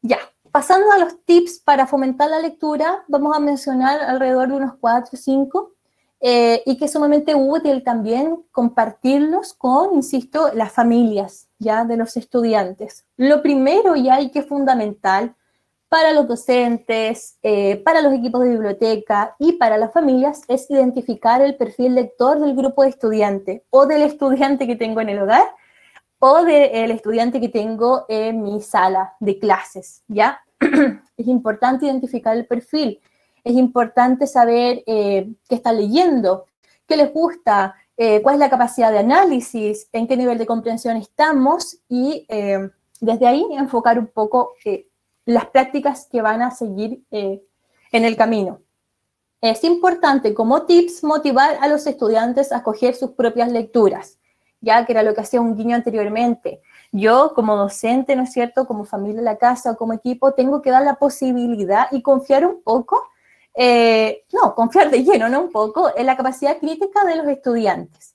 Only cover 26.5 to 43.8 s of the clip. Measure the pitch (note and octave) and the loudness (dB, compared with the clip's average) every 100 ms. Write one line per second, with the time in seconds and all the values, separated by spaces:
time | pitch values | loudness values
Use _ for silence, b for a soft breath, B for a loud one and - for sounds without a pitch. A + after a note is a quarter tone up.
26.5 | D4 C#4 A3+ A3+ A3+ G#3+ A3+ A#3+ A#3+ A3+ | 4 4 2 -4 -4 -4 -2 -2 -2 -4
27.5 | A3 G#3 A3 A#3 B3+ - A3 A3 A3+ G#3 | -4 -6 -2 0 0 -2 -4 -4 -4 -6
28.5 | G#3 G#3 G#3 F#3 F#3+ F#3+ _ G3+ G3 G#3+ | -8 -4 0 0 0 -4 _ -6 -2 0
29.5 | F#3 - - - - _ G#3 A3 D4 _ | -2 -2 -18 -20 -20 _ -2 0 -2 _
30.5 | _ E4 D4 C#4 G3+ _ - A3+ B3+ A3+ | _ 0 2 2 -2 _ -8 -2 -2 -2
31.5 | G#3+ B3 C4 D4 C4 B3+ A#3+ A3+ A3+ A#3 | -2 -2 0 -2 -4 -6 -6 -4 -4 -4
32.5 | A#3+ - D4+ C#4 G3+ _ _ _ _ A#3+ | -8 -6 -4 -4 -6 _ _ _ _ -2
33.5 | A#3+ B3+ B3 A#3 B3 B3 B3+ C#4 C4+ A#3 | 2 2 0 -2 0 0 0 0 2 2
34.5 | A#3 A#3+ A#3+ - A3 G3+ G3 G3 A3+ _ | 2 0 -2 -4 -2 0 -2 -4 -14 _
35.5 | A#3+ A#3+ A3+ G#3 C4 F4+ C4+ F#3+ F#3+ - | -4 -2 -2 0 2 2 2 0 -2 -6
36.5 | _ _ _ _ D#4 C#4+ D4+ E4+ F4 - | _ _ _ _ 0 2 2 -2 -2 0
37.5 | G3+ G3 B B - A3+ G#3+ G#3+ C#4+ C#4 | 0 0 B B -4 2 4 4 2 2
38.5 | B3+ A#3+ - A3+ G#3+ G#3+ D#4 G4 C4+ A#3+ | 2 0 2 2 2 4 4 4 0 -4
39.5 | A#3 G#3+ G#3 - A3+ A#3 B3+ B3+ A#3 A3+ | -6 -6 -6 -8 -6 -2 0 0 -2 -2
40.5 | A3+ A3+ A3+ B3 A3+ G3 - D4+ D4 C4 | -4 -4 -6 -4 -6 -8 -2 0 2 2
41.5 | E4+ E4+ - _ B3 C4 D4+ - A3 G3+ | 0 -4 -16 _ -4 -4 -4 -6 -6 -2
42.5 | G3 G3 _ _ _ A3+ A3+ A#3+ C4+ G#4+ | -4 -6 _ _ _ -4 2 2 2 -2
43.5 | D4 C4+ B3 | -4 -4 0